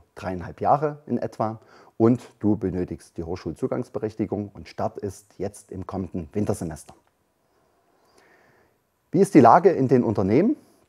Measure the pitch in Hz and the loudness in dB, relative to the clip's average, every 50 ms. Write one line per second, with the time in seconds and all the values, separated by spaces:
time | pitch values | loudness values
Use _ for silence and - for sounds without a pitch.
0 | _ _ _ - 101 92 92 87 85 87 80 - 101 98 131 147 151 147 147 147 | _ _ _ -14 -10 -10 -10 -10 -10 -12 -10 -4 -2 0 0 0 0 -4 -6 -10
1 | _ - 120 117 - 117 - - 120 110 110 113 _ _ - - - _ _ - | _ -6 -6 -6 -6 -8 -6 -6 -6 -6 -6 -10 _ _ -20 -20 -20 _ _ 2
2 | 113 117 127 123 - - _ _ - 104 104 - 95 92 87 90 90 - 87 - | 2 2 2 2 -2 -10 _ _ -2 -2 0 0 -2 -6 -4 -6 -6 -8 -10 -12
3 | - _ _ - 82 82 90 - - 87 104 - - 123 127 127 123 - - 127 | -16 _ _ -12 -10 -10 -10 -10 -10 -12 -10 -8 -8 -6 -6 -8 -8 -8 -10 -8
4 | 113 107 - - 110 - 101 98 104 101 - - 85 - - - 101 110 - - | -8 -8 -6 -8 -8 -6 -6 -8 -8 -10 -14 -18 -20 -16 -10 -8 -8 -8 -8 -10
5 | 104 101 95 - - _ _ - 90 107 - - - - - 98 92 - - 92 | -12 -12 -12 -14 -20 _ _ -10 -10 -10 -10 -14 -18 -16 -14 -14 -12 -10 -10 -10
6 | 95 82 - 92 85 73 - 104 - - 104 - 92 82 78 - - - - _ | -8 -8 -10 -10 -10 -8 -6 -4 -4 -4 -4 -6 -8 -10 -12 -14 -18 -20 -20 _
7 | _ _ _ _ _ _ _ _ _ _ _ _ _ _ _ _ _ _ _ _ | _ _ _ _ _ _ _ _ _ _ _ _ _ _ _ _ _ _ _ _
8 | _ _ _ _ _ _ _ _ _ _ _ _ _ _ _ _ _ _ _ _ | _ _ _ _ _ _ _ _ _ _ _ _ _ _ _ _ _ _ _ _
9 | _ _ - 165 196 180 - 165 117 113 127 180 175 190 160 - 135 120 139 123 | _ _ 2 2 2 6 6 8 8 10 8 8 6 4 4 2 2 2 2 2
10 | 95 107 104 113 101 95 107 143 190 233 302 - - _ _ _ _ | 2 2 0 0 0 2 2 4 2 2 0 -4 -8 _ _ _ _